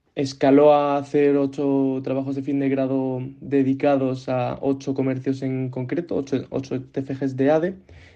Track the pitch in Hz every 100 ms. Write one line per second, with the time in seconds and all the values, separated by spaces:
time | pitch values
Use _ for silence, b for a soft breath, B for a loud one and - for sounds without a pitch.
0 | _ - 135 - 139 139 147 147 143 143
1 | 139 147 143 143 139 139 143 139 135 131
2 | 131 131 135 135 135 139 139 135 131 135
3 | 131 127 131 - 135 139 131 135 143 139
4 | 131 131 131 127 123 131 139 135 139 135
5 | 131 131 135 131 135 131 131 131 123 -
6 | - - - 135 - 135 135 131 127 -
7 | 135 135 139 127 135 156 175 190 - b
8 | b